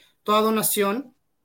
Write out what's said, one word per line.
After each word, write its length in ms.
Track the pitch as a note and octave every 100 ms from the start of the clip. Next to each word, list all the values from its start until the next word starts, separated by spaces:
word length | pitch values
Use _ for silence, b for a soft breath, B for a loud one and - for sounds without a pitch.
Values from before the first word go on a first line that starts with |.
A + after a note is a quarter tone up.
| b b
toda 180 | - G#3+
donación 720 | A3 A3 G#3+ G#3+ G3 A3 C#4 _ _ _